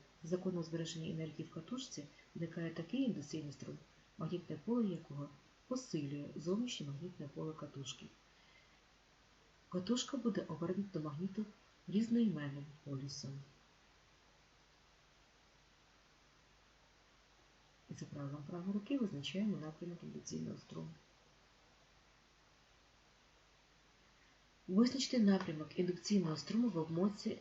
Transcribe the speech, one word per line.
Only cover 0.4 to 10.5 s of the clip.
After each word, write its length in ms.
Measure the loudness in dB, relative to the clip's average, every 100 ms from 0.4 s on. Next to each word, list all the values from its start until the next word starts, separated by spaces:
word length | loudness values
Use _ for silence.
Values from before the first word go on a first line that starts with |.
| 2 0
збереження 480 | -2 -2 -2 -4 -4
енергії 380 | -2 -4 -6 -8
в 60 |
катушці 500 | -8 -8 -6 -6 -10 -12 -16 -12
виникає 360 | -6 -4 -2 -4
такий 300 | -4 -2 2
індукційний 520 | 2 2 -2 -6 -6
струм, 260 | -8 -8 -10 -12 -20 -16 -4
магнітне 380 | -2 -2 -4 -6
поле 240 | 0 2 2
якого 400 | 0 -6 -8 -8 -12 -20 -16 -4
посилює 640 | -4 -2 -2 -2 -4 -6 -6
зовнішнє 500 | 0 0 0 -2 -4
магнітне 420 | -6 -8 -8 -10
поле 240 | -6 -6
катушки. 540 | -6 -10 -8 -8 -10 -12 -18 -20 -20 -20 -20 -20 -20 -20 -20 -20 -20 -20 -20 -20 -20 -4
Катушка 480 | -2 2 0 0 0
буде 280 | 2 0
обернута 500 | -2